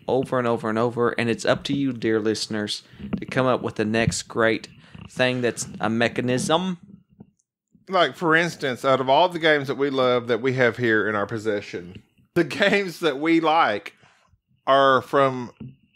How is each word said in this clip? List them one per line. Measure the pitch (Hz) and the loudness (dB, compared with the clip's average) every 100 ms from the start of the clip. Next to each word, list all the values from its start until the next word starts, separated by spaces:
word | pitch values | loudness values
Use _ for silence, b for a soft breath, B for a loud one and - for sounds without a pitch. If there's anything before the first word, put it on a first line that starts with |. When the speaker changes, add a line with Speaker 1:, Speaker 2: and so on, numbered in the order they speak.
| - | -2
Speaker 1:
over | 123 135 131 | -2 0 -2
and | 120 | 0
over | 117 117 | -2 -2
and | 110 | -2
over. | 120 120 120 | -2 0 -2
And | - 117 | 0 -2
it's | 110 - | -2 0
up | 131 - | -2 -2
to | |
you, | 143 139 | -4 -4
dear | 120 113 110 | -2 -2 0
listeners, | 107 107 - 110 104 - B B 101 104 | 0 -2 -4 -6 -6 -8 B B -8 -8
to | - | -4
come | - 127 | -2 0
up | 117 | 0
with | 113 - | -4 -4
the | 107 | -2
next | 113 113 - | 0 0 -2
great | - - 113 110 - - B B - | -8 0 2 0 -6 -20 B B -20
thing | - 127 127 | -2 -2 0
that's | 120 - - - | -2 -4 -10 -6
a | 107 | -4
mechanism. | 113 117 107 123 127 - 160 185 175 - - _ _ - _ _ _ _ _ - | 0 0 -2 -2 -2 0 0 0 -6 -12 -20 _ _ -20 _ _ _ _ _ -4
Speaker 2:
Like, | 190 156 127 | 2 2 0
for | 170 156 | 2 2
instance, | 170 - 139 120 135 | 2 -4 -6 -2 2
out | 131 | 2
of | 131 | 4
all | 139 180 | 4 4
the | 175 | 2
games | 160 147 139 | 2 2 0
that | 123 | -2
we | 143 | -2
love | 135 127 123 117 | 2 2 2 0
that | 117 | 0
we | 131 | 0
have | 127 123 110 | 2 2 2
here | 120 110 101 | 2 2 2
in | 107 | -2
our | 101 | -4
possession, | 113 107 104 - 95 87 87 _ _ _ - | -4 -4 -4 -6 -12 -12 -18 _ _ _ -2
the | |
games | 160 - 202 202 196 - | -2 0 2 2 -2 -2
that | 165 135 | -2 0
we | 160 165 | 2 2
like | 160 165 139 104 - - b b b _ _ _ - | 4 2 2 0 -6 -20 b b b _ _ _ 2
are | 135 139 127 | 4 6 4
from | - 143 135 127 120 - 131 131 _ | 2 2 2 0 -10 -14 -18 -18 _